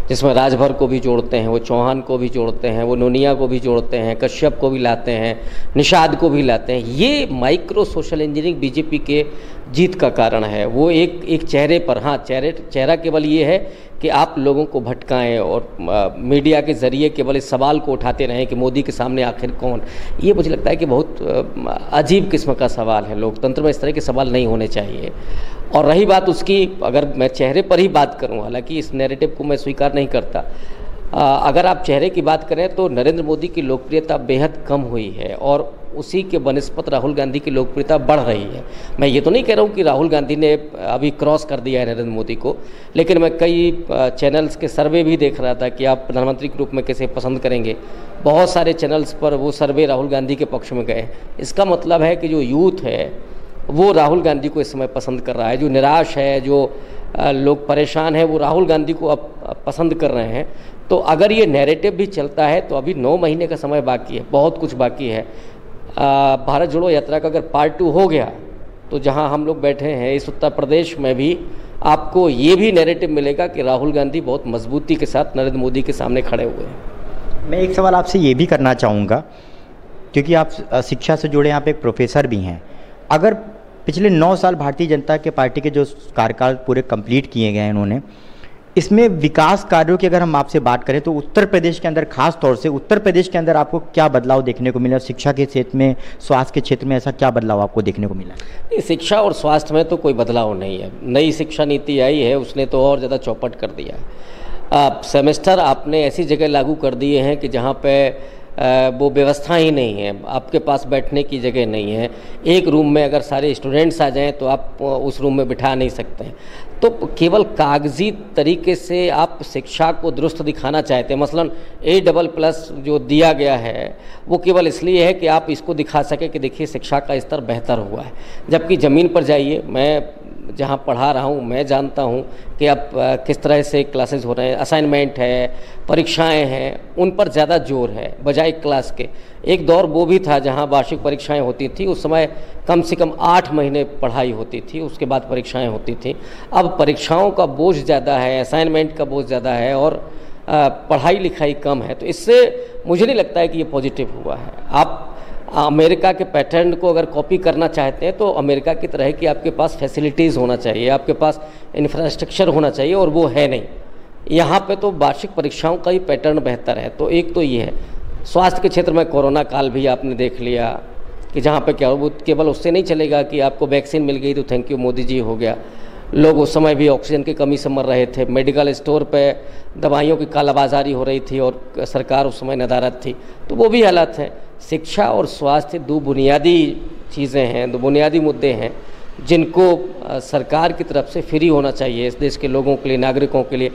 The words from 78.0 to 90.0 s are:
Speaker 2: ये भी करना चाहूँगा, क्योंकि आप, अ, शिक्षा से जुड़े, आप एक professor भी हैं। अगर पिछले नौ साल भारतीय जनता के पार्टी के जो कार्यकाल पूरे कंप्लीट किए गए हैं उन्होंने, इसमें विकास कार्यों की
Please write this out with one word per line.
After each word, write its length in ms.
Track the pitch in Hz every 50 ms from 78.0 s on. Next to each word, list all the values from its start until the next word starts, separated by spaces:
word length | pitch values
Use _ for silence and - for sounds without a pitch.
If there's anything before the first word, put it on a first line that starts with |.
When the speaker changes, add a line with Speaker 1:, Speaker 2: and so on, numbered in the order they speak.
| 175 - - 196
Speaker 2:
ये 140 | 160 135 127
भी 120 | 127 175
करना 280 | 175 170 135 135 127 127
चाहूँगा, 500 | 120 - 107 104 104 101 92 110 143 160 - - - - - - - - - - - - - - - - - -
क्योंकि 200 | 143 139 165 170
आप, 160 | 160 156 - - - - -
अ, 100 | 120 127
शिक्षा 340 | 120 - 139 - - - 160
से 120 | 156 -
जुड़े, 220 | 151 143 143 143 147
आप 180 | 147 143 143
एक 140 | 156 147 -
professor 460 | - 117 107 - 123 117 - 147 139
भी 100 | 127 113
हैं। 240 | 101 92 92 85 82 - - - - - - - - - -
अगर 220 | 147 156 175 220 208 - - - - - - - - - -
पिछले 240 | - 147 180 202 208
नौ 260 | 180 156 160 180 190
साल 200 | 180 - 185 180
भारतीय 320 | 156 143 143 139 - 175
जनता 300 | 156 151 143 139 - 156
के 120 | 151 - 160
पार्टी 320 | - 143 131 127 - 147
के 80 | 139 151
जो 160 | 139 147 143 - - - - - -
कार्यकाल 380 | 123 113 113 113 - 127 131 131
पूरे 280 | 127 - 131 123 131
कंप्लीट 500 | 127 - 117 107 101 107 120 139 135 -
किए 220 | - 120 113 107 101
गए 60 | 104
हैं 120 | 104 104
उन्होंने, 300 | 104 104 101 101 107 135 - - - - - - - - - - - - - - -
इसमें 300 | 180 156 - 208 220 240
विकास 560 | 220 185 156 147 151 - 160 156 160 196 196 202
कार्यों 340 | - 185 165 160 160 185
की 100 | 180